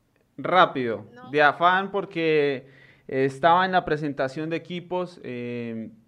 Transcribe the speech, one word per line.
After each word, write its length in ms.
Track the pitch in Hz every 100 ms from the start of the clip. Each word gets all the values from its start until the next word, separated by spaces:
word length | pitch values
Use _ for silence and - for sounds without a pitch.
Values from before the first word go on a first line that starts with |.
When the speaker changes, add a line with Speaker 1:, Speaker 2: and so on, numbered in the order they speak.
| _ _ _ -
Speaker 1:
rápido, 680 | 135 180 165 139 120 101 110
Speaker 2:
No. 160 | - -
Speaker 1:
de 120 | 143
afán, 500 | 147 139 175 185 196
porque 760 | 202 180 165 160 151 143 131 - _ _ _ -
estaba 580 | 131 135 135 165 175 185
en 60 |
la 140 | 185 175
presentación 640 | 151 151 139 135 147 160
de 80 | 160
equipos, 600 | 165 175 175 180 180 175
eh, 680 | 123 123 120 120 117 113 110 -